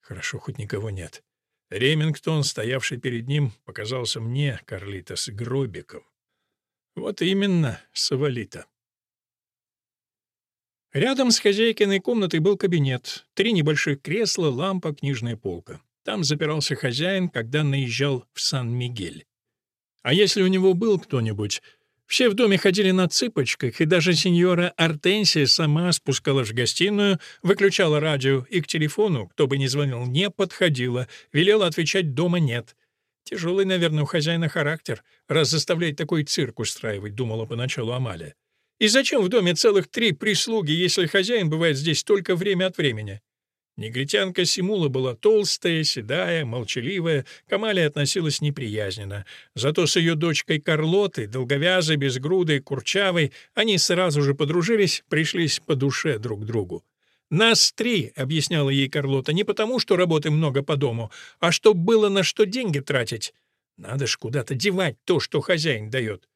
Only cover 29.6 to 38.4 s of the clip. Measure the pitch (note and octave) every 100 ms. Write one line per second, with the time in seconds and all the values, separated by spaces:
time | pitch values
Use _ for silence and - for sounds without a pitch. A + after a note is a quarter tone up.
29.6 | C3+ C#3 C#3+ A#2+ B2 C3 G3 - F#3+ -
30.6 | F3+ C3+ B2 B2 B2 - - C#3+ F#3 G#3+
31.6 | F3+ D#3+ D#3+ G3+ E3+ B2+ F3 F3 D3 A#2+
32.6 | - _ _ _ _ _ - G3+ E3+ F#3
33.6 | F#3+ F#3 E3+ D#3 D3 F3 D3+ E3+ E3 E3+
34.6 | D3 D#3 - A#2+ _ _ _ C#3+ C#3 D#3
35.6 | - E3 E3+ D3 D#3 E3 C#3+ - C3 -
36.6 | A2 - A#2 G2+ G#2 G#2 B2 A2 A2+ A#2
37.6 | B2+ - A2+ B2 B2 F2+ D#2 -